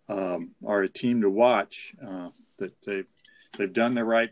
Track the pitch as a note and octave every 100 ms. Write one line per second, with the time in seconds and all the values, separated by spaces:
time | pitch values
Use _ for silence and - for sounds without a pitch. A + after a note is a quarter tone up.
0 | - G2+ F#2 E2+ E2+ - A2 G#2 F#2+ -
1 | B2 A#2+ G2+ G2 B2 A2 G2 - - -
2 | F#2 F#2 F2 - _ - G2 - - G2
3 | F#2 _ _ _ _ - G2 A#2 A#2 B2
4 | A2+ A2+ A#2